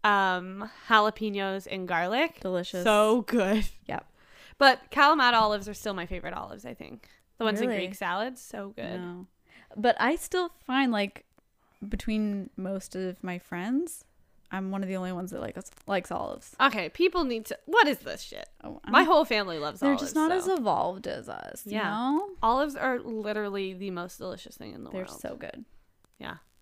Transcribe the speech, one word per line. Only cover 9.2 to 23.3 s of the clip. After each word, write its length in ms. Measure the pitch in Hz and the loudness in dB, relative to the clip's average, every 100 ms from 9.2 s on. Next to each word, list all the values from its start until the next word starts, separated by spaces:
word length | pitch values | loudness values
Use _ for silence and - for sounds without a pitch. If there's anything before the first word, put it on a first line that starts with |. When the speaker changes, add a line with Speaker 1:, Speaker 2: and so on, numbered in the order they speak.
| 180 _ _ - - - | -16 _ _ -20 -18 0
Speaker 2:
But 180 | 233 - | 2 4
I 160 | 233 339 | 2 0
still 340 | - 370 349 - - | -2 -2 -2 -6 -2
find, 260 | 262 269 | 2 2
like, 340 | 220 202 - _ _ _ _ _ _ 202 | 2 -2 -4 _ _ _ _ _ _ -6
between 640 | 208 - 214 214 202 190 - | -4 0 0 0 -2 -8 -8
most 380 | 190 196 - 185 | -6 -6 -6 -6
of 280 | 185 180 | -6 -6
my 140 | 190 180 | -8 -8
friends, 680 | - 175 190 262 339 - _ _ _ _ _ | -8 -6 -2 -2 -2 -8 _ _ _ _ _
I'm 220 | 190 190 | -6 -4
one 100 | 196 | -4
of 60 | 190 | -4
the 60 | 185 | -4
only 160 | 185 | -4
ones 200 | 180 185 | -6 -8
that, 100 | - | -8
like, 160 | - - 196 - - | -8 -10 -14 -18 -4
likes 220 | 196 185 | -4 -2
olives. 440 | - - - - - | -6 -6 -8 -14 0
Speaker 1:
Okay, 300 | 269 220 175 | 2 2 -6
people 360 | - 359 370 285 | 2 2 2 0
need 200 | 233 220 | -2 -6
to, 120 | - - | -12 2
what 200 | 415 403 | 6 6
is 120 | - | 4
this 220 | - - | -6 -12
shit? 260 | - - - - | -12 -14 -16 -16
Speaker 2:
Oh, 160 | - - - | -14 -14 4
Speaker 1:
My 140 | 247 | 6
Speaker 2:
I'm 40 | 349 | 8
Speaker 1:
whole 200 | 320 320 | 6 6
family 340 | 214 196 165 | 2 0 -4
loves 220 | 147 - | -6 0
Speaker 2:
They're 80 | 277 | 2
Speaker 1:
olives, 120 | 277 | 2
Speaker 2:
just 120 | 277 320 | 0 0
not 160 | 320 | 2
as 140 | 370 359 | 2 2
Speaker 1:
so. 100 | 370 | 0
Speaker 2:
evolved 500 | 214 156 170 190 - | 2 2 2 -2 -8
as 240 | - - | -8 -8
us, 340 | - 50 - 208 | -12 -12 -14 -6
you 80 | |
Speaker 1:
Yeah. 160 | 208 185 | -4 -2
Speaker 2:
know? 400 | 214 247 302 403 370 | 0 2 0 0 0
Speaker 1:
Olives 340 | 226 254 302 277 | 2 4 2 0
are 240 | 262 247 | -2 -2
literally 760 | - 220 214 | -4 -6 -4